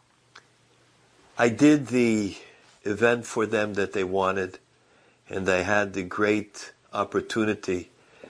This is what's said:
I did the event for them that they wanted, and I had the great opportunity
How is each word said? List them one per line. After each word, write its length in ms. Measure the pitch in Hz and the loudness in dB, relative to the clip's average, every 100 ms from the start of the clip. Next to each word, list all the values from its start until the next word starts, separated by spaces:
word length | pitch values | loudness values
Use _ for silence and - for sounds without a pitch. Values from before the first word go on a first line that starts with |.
| _ _ _ - _ _ _ _ _ _ _ _ _ - | _ _ _ -20 _ _ _ _ _ _ _ _ _ 0
I 100 | 120 | 2
did 380 | 110 147 151 117 | 6 6 6 2
the 480 | 123 120 110 101 87 - - _ _ | 2 4 2 0 -6 -18 -20 _ _
event 420 | 101 101 117 120 | -6 0 2 0
for 220 | 113 120 107 | -2 -4 0
them 280 | 110 107 | 0 -2
that 180 | 101 95 | -2 -2
they 100 | 104 | -2
wanted, 560 | 92 95 95 95 92 - _ _ _ _ _ _ - | -2 0 0 0 -4 -10 _ _ _ _ _ _ -10
and 200 | 98 95 | -4 0
I 140 | 92 | 0
had 300 | 90 104 98 | 2 0 0
the 120 | 95 | -4
great 680 | 90 - 104 107 101 - - - _ | -6 -2 0 0 -2 -16 -20 -20 _
opportunity 960 | 104 98 101 - 113 107 101 - 90 85 _ _ - | -6 -4 -4 -4 -2 -2 -4 -4 -6 -6 _ _ -20